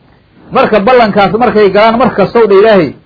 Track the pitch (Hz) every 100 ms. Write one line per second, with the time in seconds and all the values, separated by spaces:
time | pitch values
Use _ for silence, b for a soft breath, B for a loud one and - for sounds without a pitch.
0 | _ _ _ _ - - 247 208 202 254
1 | 220 190 190 214 240 202 202 190 226 233
2 | 247 - 180 233 214 196 220 202 143 -